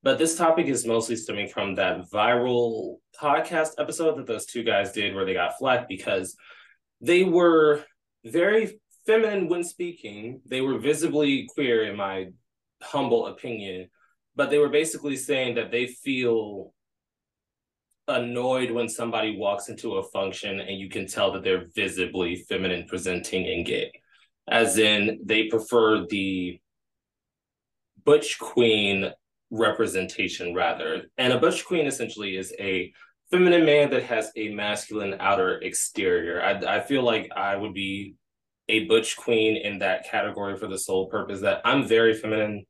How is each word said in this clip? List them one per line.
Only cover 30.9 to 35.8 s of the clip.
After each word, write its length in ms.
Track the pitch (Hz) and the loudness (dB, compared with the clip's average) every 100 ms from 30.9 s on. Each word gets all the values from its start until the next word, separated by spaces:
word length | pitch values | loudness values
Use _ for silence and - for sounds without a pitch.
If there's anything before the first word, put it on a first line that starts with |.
| 80 - - | -6 -10 -2
And 160 | 127 | 0
a 60 | 123 | 4
butch 260 | 165 175 - | 2 0 -2
queen 220 | 180 143 | -2 -2
essentially 500 | 123 117 110 101 92 | -2 -8 -8 -8 -8
is 160 | 92 - | -10 -8
a 340 | 98 92 87 _ - _ _ | -4 -4 -6 _ -20 _ _
feminine 340 | 180 180 175 160 | 4 6 6 6
man 240 | 147 143 | 6 6
that 140 | 127 | 2
has 280 | - 117 110 - | 0 -4 -4 -6
a 140 | 107 | -6
masculine 640 | 104 104 104 - 107 98 95 | -4 -4 -4 -6 -6 -6 -2
outer 400 | 92 98 92 90 | 0 2 2 0
exterior. 800 | 92 - | -4 -4